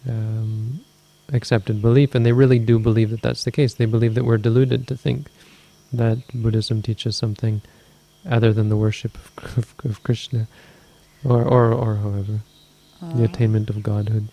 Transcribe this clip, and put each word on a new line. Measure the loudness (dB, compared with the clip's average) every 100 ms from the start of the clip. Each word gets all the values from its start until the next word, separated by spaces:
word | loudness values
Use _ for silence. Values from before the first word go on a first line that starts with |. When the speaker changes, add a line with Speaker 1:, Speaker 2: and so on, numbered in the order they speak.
| -6
Speaker 1:
um, | -6 -4 -4 -6 -6 -8 -10 -14 _ _ _ -4
accepted | -4 0 -2 0 0
belief, | 4 4 4 2
and | 2
they |
really | 4 6 4
do | 4 2
believe | 4 2 0
that | 0
that's | -4 -4
the | -4
case. | 0 -2
They | 0 0
believe | 2 2 0
that | 2
we're | 2
deluded | 4 2 2 0 -4
to | -6
think | -4 -4 -6 _ -20 -20 _ _ _
that | -2 0 0 -4
Buddhism | -2 0 0 0 -2
teaches | -2 -4 -4 -4
something | -4 -2 -2 -2 -6 _ _ _ _ _ -2
other | 2 2
than | 2 2
the | 2
worship | 0 -2 -8 -12 -20 -18
of, | -6 -6
<laughs> |
of, | -6 -8 -8
of | -8
Krishna, | -4 -4 -4 -6 -6 -10 -20 -20 _ _ _ _
or, | 0 0
or, | 4 4 4
or | 2 -2 -2
however, | -4 -4 -4 -6 -8 _ _ _ _ _
the | -8 -2
Speaker 2:
Uh, | -2
Speaker 1:
attainment | 0 0 0 -2
of | -4
godhood. | -4 -2 -2 -2 -4